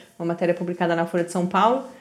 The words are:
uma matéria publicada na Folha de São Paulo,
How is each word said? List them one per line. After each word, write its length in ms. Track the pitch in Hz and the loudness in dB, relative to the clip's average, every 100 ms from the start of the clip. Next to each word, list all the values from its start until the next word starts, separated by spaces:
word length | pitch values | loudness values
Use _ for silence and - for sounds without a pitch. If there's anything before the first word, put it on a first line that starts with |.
| - - | -18 -8
uma 80 | 170 | -6
matéria 280 | 170 175 | 0 0
publicada 400 | 175 175 175 170 | 0 -2 -2 0
na 120 | 170 170 | 0 0
Folha 180 | 175 | -2
de 80 | 170 | -2
São 140 | 185 180 | -2 0
Paulo, 380 | 190 220 262 - - | 4 4 2 -4 -16